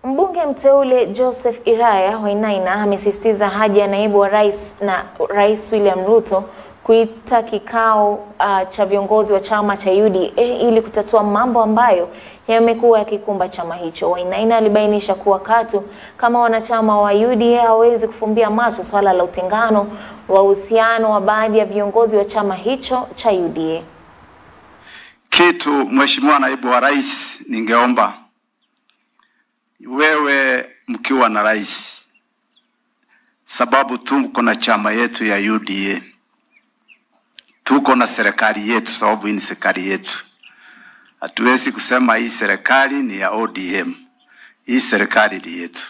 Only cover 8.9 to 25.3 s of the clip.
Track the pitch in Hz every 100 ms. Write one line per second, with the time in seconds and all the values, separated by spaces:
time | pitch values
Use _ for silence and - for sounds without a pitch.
8.9 | 202 196 214 208 196 196 214 208 196 202
9.9 | 190 214 185 180 - 240 247 240 226 220
10.9 | 214 208 220 208 202 247 240 220 220 240
11.9 | 185 175 - - - - 226 233 226 240
12.9 | 226 208 208 208 202 185 - 170 180 170
13.9 | - 165 180 180 190 220 233 214 208 214
14.9 | 208 202 190 - 190 196 226 226 202 202
15.9 | - - - 240 240 233 226 220 226 220
16.9 | 208 202 202 233 240 233 240 226 220 233
17.9 | 233 220 - 220 214 220 214 240 220 214
18.9 | 202 196 180 175 - 185 208 226 214 208
19.9 | - - - - 190 196 196 202 226 226
20.9 | 226 220 208 196 214 220 214 202 196 202
21.9 | 208 233 208 202 220 208 185 208 269 -
22.9 | 254 247 - 233 190 170 156 160 160 165
23.9 | - - - - - - - - - -
24.9 | - - _ _